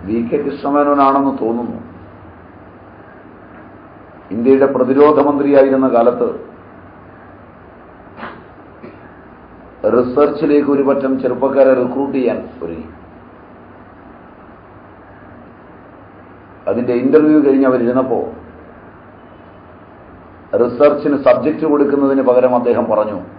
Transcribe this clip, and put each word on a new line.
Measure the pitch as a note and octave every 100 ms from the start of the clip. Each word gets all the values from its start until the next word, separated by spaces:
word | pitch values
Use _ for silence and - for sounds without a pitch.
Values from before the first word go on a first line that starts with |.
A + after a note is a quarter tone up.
| F2+
വി | A#2 A#2
കെ | D3
കൃഷ്ണമേനോനാണെന്ന് | C#3 C#3 C#3 C#3+ C#3+ C#3+ C#3 C#3 C3+ C3 A2
തോന്നുന്നു | A#2 A#2 - - - - - - - - - - - - - - - - - - - - - - - - - -
ഇന്ത്യയുടെ | G#2 A#2+ C3+ C#3
പ്രതിരോധ | B2+ A#2+ C3 D3 D3
മന്ത്രിയായിരുന്ന | C#3+ C#3 C#3+ C#3 C3+ C3+ C3
കാലത്ത് | A#2+ A#2 A#2+ - - - - - - - - - - - - - - - - - - - - - - - - - - - - - - - - - - - - G#2+
റിസർച്ചിലേക്ക് | A#2 B2+ B2+ D3 - D#3 D3 C#3
ഒരു | C#3
പറ്റം | C3+ C#3 C3+ C3
ചെറുപ്പക്കാരെ | B2+ A#2+ C3+ B2 C3
റിക്രൂട്ട് | B2 B2 C3+ C#3
ചെയ്യാൻ | C#3 A#2+ G2+ - -
ഒരുങ്ങി. | E2+ E2 D#2 - - - - - - - - - - - - - - - - - - - - - - - - - - - - - - - - - - - - - -
അതിന്റെ | A2+ B2+
ഇന്റർവ്യൂ | A#2+ C3+ D#3 D3+ D3+
കഴിഞ്ഞ് | C#3 C3+ C3+
അവരിരുന്നപ്പോ | B2+ A#2 B2 C3 A2+ - - - - - - - - - - - - - - - - - - - - - - - -
റിസർച്ചിന് | A#2+ A#2+ D3 C#3 D3+ C#3
സബ്ജക്റ്റ് | - - B2 D#3 D#3
കൊടുക്കുന്നതിന് | C#3+ C#3 C#3+ C#3 C3+
പകരം | B2 B2 B2+ B2
അദ്ദേഹം | A#2+ A2 G#2+
പറഞ്ഞു | G#2+ G#2 G2 F#2